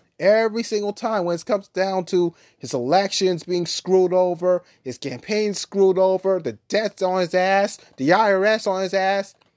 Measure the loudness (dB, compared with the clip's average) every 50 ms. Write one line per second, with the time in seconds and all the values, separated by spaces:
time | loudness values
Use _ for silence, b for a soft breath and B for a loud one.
0 | _ _ _ -2 2 2 4 4 2 0 -2 -4 -4 -2 -4 -4 -2 -4 -6 -4
1 | -4 -4 -2 -2 -2 -2 -4 -4 -4 -4 -4 -4 -4 _ -4 -4 -2 -2 -2 -2
2 | -2 0 0 2 2 0 b b b b b b -10 -6 -6 -4 0 2 2 2
3 | 2 0 -2 -2 0 0 -2 -2 -4 -4 -4 -4 -4 -4 -6 -8 -2 2 2 4
4 | 4 4 2 2 2 0 0 -2 0 0 0 0 b b b b -12 -12 -12 -10
5 | -10 -10 -10 -10 -8 -4 -2 -2 -2 -2 -4 -6 -8 -4 0 4 4 4 4 4
6 | 2 2 2 0 0 0 0 0 -2 -6 -8 -10 _ -4 -2 -2 -2 -2 -4 -4
7 | -2 -2 0 0 -2 0 0 0 2 2 2 2 2 0 -2 b b b b -2
8 | 0 2 4 4 4 4 2 2 2 2 0 0 0 -2 -2 -2 -2 -2 -2 0
9 | 0 0 0 -2 -4 -8 -12 _ _ _ _